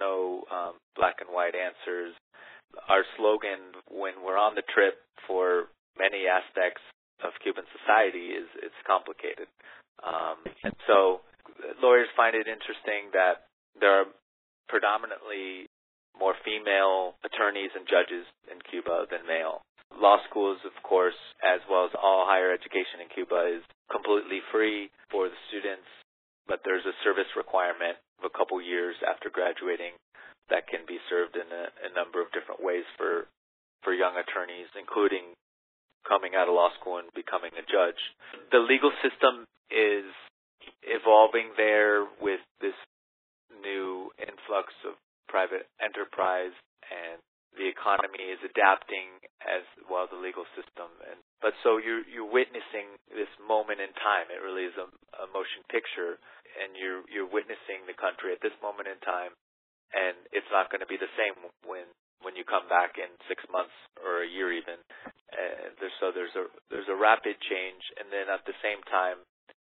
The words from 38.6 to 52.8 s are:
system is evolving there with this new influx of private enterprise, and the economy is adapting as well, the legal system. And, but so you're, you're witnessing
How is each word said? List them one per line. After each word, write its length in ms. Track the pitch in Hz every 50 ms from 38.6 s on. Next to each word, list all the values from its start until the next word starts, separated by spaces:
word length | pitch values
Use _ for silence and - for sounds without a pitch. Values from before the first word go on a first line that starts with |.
| 117 120 131 135 147 143 - -
system 480 | - 131 - - 143 131 123 120 113 - _ _ _ -
is 320 | 113 113 107 104 104 101 98 95 95 - - - _ _ _ _ _ _ - - - _ -
evolving 720 | - 117 110 - 110 107 107 110 110 - 117 113 113 104
there 480 | 110 107 107 107 107 107 107 104 104 101 101 - -
with 240 | 104 101 95 90 - _ _ _
this 160 | 98 98 92 - - - _ _ _ _ _ _ _ _ _ _ _ _ 110 101 98
new 480 | 98 98 95 95 92 92 92 95 - - -
influx 560 | 107 104 101 - - - 104 98 - - - - -
of 160 | 95 92 - _ _ _ _ _ -
private 320 | - 113 - - 95 - - - _ -
enterprise, 720 | 110 104 104 104 98 - - - 95 92 92 90 90 92 92 - - _ _ _ - -
and 320 | 90 87 85 82 82 85 _ _ _ _ _ _ _
the 140 | 92 95 92
economy 580 | - - - 104 98 98 98 98 98 98 95 92 92
is 80 | 87 95
adapting 800 | 92 - 107 101 95 95 - - - 101 95 92 95 92 92 - - _ _ -
as 160 | 92 92 92 90 - - - -
well, 240 | - 90 90 92 87
the 80 | 92 90
legal 240 | 92 92 92 92 85 - - 92
system. 320 | 87 - _ - 87 85 85 85 82
And, 160 | - 87 90 _ _ _ _
but 160 | 110 107 - - -
so 160 | 120 110 110
you're, 240 | 110 113 113 117 113 -
you're 160 | 120 117 110
witnessing 720 | 104 117 123 131 - - 113 - - - 107